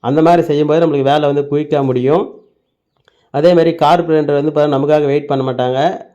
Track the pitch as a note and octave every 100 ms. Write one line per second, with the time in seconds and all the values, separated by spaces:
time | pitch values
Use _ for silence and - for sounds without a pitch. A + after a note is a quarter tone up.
0 | - C#3+ D#3+ E3+ D3 D3 D3+ D#3 E3+ C#3+
1 | C3+ D3 D3 C#3+ C#3+ C#3+ D3 D3 C3+ B2+
2 | B2 E3 B3 - _ _ _ _ _ _
3 | _ _ _ C#3 D#3+ F3 E3 - D3 F3
4 | E3+ D#3 D3 C#3+ D3 D3 D3+ C#3 C#3+ D3+
5 | D3 C#3+ C#3+ C#3 C3 B2 B2+ C3 D#3 -
6 | -